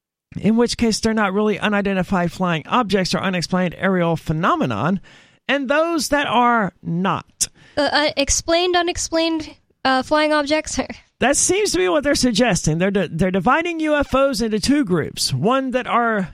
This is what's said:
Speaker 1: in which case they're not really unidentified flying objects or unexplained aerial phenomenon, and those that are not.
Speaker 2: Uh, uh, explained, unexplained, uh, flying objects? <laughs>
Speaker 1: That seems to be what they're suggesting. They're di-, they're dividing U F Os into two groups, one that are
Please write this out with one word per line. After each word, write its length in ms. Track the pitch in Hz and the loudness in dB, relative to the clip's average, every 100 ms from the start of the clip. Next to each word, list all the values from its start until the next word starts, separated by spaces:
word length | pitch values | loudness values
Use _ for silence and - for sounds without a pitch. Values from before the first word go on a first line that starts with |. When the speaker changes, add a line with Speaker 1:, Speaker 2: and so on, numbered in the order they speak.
| _ _ _ - | _ _ _ -4
Speaker 1:
in 160 | 196 226 | 0 2
which 220 | 240 - | 2 0
case 220 | 233 208 | 0 0
they're 160 | 226 220 | 0 0
not 180 | 202 | 0
really 240 | 190 214 196 | 0 0 0
unidentified 720 | 202 202 202 190 175 196 175 | 0 0 0 -2 0 0 -2
flying 300 | - 185 160 - | -2 -2 -2 0
objects 480 | 233 208 196 180 180 | 0 2 0 0 -2
or 60 | |
unexplained 520 | 180 180 160 180 180 - | -2 -4 -2 -2 -2 -2
aerial 420 | 190 185 170 160 | -2 0 0 -2
phenomenon, 840 | - 160 196 339 170 104 143 196 - - _ _ - | -2 -2 0 0 -2 -2 -2 -2 -6 -20 _ _ -4
and 200 | 277 254 | -2 0
those 420 | 294 330 330 - | 0 0 -2 -2
that 180 | 285 277 | -2 0
are 460 | 233 240 233 190 - | 2 2 2 0 -6
not. 640 | 170 170 190 143 - - - _ - - | -6 -2 -2 -2 -6 -8 -8 _ -10 -2
Speaker 2:
Uh, 140 | 285 | 0
uh, 200 | 294 294 - | 2 0 0
explained, 600 | 277 - - 339 359 349 | -2 -2 0 0 2 0
unexplained, 800 | 349 349 - 330 330 320 311 - _ _ | 0 -4 -2 0 0 -2 -6 -16 _ _
uh, 200 | 262 262 | 0 0
flying 280 | 254 302 302 | 2 2 2
objects? 480 | 302 285 311 302 - - | 2 0 -2 -2 -6 -6
<laughs> 40 | - _ - | -8 _ -2
Speaker 1:
That 180 | 233 285 | 0 2
seems 340 | - 370 403 | 2 2 2
to 60 | 339 | 2
be 100 | 370 | 2
what 160 | 320 | 2
they're 120 | 285 277 | 2 2
suggesting. 640 | 254 208 240 180 - 160 | 2 2 2 2 0 0
They're 120 | 190 | 0
di-, 160 | 202 175 | 0 -2
they're 220 | 160 185 | 0 0
dividing 480 | 190 180 294 339 330 | 2 2 2 0 -2
U 160 | 311 294 | 0 0
F 180 | 277 | 0
Os 280 | 262 277 220 | 2 2 0
into 180 | 226 214 | -2 -2
two 240 | - 294 | 2 2
groups, 500 | 214 175 117 - - | 2 0 -2 -4 -4
one 380 | 127 180 262 262 | 0 0 0 0
that 160 | 247 202 | -4 -2
are 360 | 214 233 214 185 | 0 2 0 -4